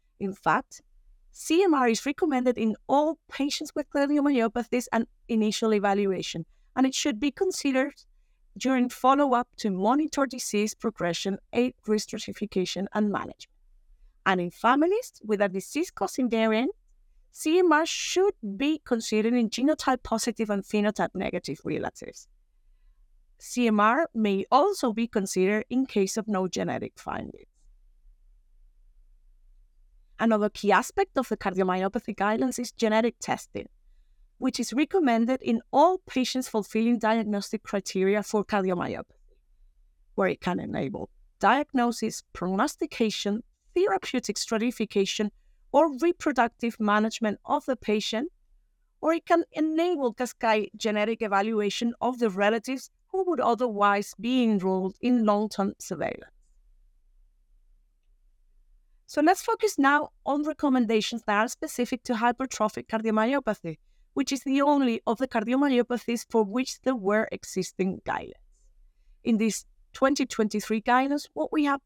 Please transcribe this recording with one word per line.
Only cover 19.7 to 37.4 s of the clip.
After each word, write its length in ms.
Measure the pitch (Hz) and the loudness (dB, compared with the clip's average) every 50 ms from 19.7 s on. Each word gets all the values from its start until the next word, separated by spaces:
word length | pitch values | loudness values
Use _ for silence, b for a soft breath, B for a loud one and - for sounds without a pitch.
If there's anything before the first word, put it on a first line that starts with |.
| 311 - - 285 254 262 | 0 0 0 -2 -2 -2
positive 480 | - - 226 214 - 240 214 - 226 208 | -2 -4 -4 -2 -2 -4 -4 -4 -4 -2
and 140 | 202 196 190 | -2 -4 -4
phenotype 500 | - - 208 208 214 208 - 175 - - | -2 -2 0 0 0 0 0 -4 -4 -4
negative 480 | 185 - - - 170 - - 143 - - | -4 -4 -4 -4 -6 -6 -8 -10 -8 -6
relatives. 640 | - 151 - - - - - - - - - - _ _ _ _ _ _ _ _ _ _ _ _ - _ _ _ _ _ _ _ _ _ | -6 -4 -4 -6 -8 -10 -12 -16 -16 -18 -18 -20 _ _ _ _ _ _ _ _ _ _ _ _ -20 _ _ _ _ _ _ _ _ _
C 300 | _ - - - 247 247 | _ -16 -8 -2 0 2
M 120 | 226 214 208 | 2 4 4
R 300 | 208 220 240 302 339 - - | 4 4 4 2 0 -2 -2
may 280 | 226 220 208 196 196 196 - | 0 0 2 2 0 0 2
also 400 | - 269 311 415 392 - - 240 | 4 4 4 4 2 0 0 -2
be 140 | 208 226 233 | 0 0 -4
considered 600 | 233 - 220 190 - - 185 185 190 208 214 - - | -2 0 -2 -2 0 0 2 2 2 2 0 -2 -2
in 160 | - 254 262 | -2 -2 -2
case 320 | - - 208 190 196 - | 0 0 0 0 0 -2
of 100 | 226 202 | -4 -4
no 200 | 220 208 185 190 | -2 -2 -2 -2
genetic 460 | 180 - - - 170 120 - - - - | -2 -2 -4 -4 -4 -4 -6 -6 -10 -12
findings. 500 | - - - - - - - - - - _ _ _ _ - - _ _ _ _ _ _ - - _ _ _ _ _ _ _ _ _ - - _ _ _ - _ - - _ - _ _ - _ _ _ - - _ _ _ _ _ _ _ _ _ _ _ - - | -14 -10 -8 -8 -8 -8 -12 -14 -18 -20 _ _ _ _ -20 -20 _ _ _ _ _ _ -20 -20 _ _ _ _ _ _ _ _ _ -20 -20 _ _ _ -20 _ -20 -20 _ -20 _ _ -20 _ _ _ -20 -20 _ _ _ _ _ _ _ _ _ _ _ -6 0
Another 300 | 220 226 220 208 208 208 | 2 2 4 4 2 0
key 220 | - - - 202 | -2 0 2 4
aspect 440 | 190 185 - - - - 392 - _ | 4 4 4 0 -2 -2 -2 0 _
of 140 | 277 247 - | -2 -2 -2
the 80 | 220 | -4
cardiomyopathy 800 | - - 202 180 185 190 185 180 185 190 196 - 233 - - 202 | -4 -4 -2 0 2 2 2 2 0 0 -2 -2 -4 -6 -6 -4
guidelines 420 | - 208 208 220 233 262 254 240 | -2 0 0 2 0 0 -2 -2
is 140 | - 240 - | -4 -8 -10
genetic 460 | - - 233 214 214 220 226 233 - _ | -4 -2 0 2 4 4 2 2 -2 _
testing, 480 | - - - - - - - - - - _ _ _ _ - _ _ _ _ _ - _ _ _ | -6 -6 -6 -6 -6 -10 -12 -12 -12 -12 _ _ _ _ -20 _ _ _ _ _ -20 _ _ _
which 200 | - 262 - - | -4 -4 -2 -2
is 120 | 233 - | -6 -4
recommended 680 | 220 262 311 - - 392 320 247 233 226 233 226 262 - | 0 0 0 2 2 2 2 4 4 2 2 0 0 -2
in 180 | - - 233 220 - _ - | 0 -2 -2 -2 -2 _ 4
all 240 | 269 302 349 370 370 - | 6 6 6 4 0 -4
patients 400 | - - 262 254 - - 254 254 | -4 -2 -2 -2 0 -2 -4 -6
fulfilling 520 | - - 220 196 - - 220 226 233 240 214 | -2 -4 -4 -4 -2 -2 0 2 2 2 2
diagnostic 640 | 220 214 226 233 220 214 208 202 | 2 0 0 0 0 -2 -4 -4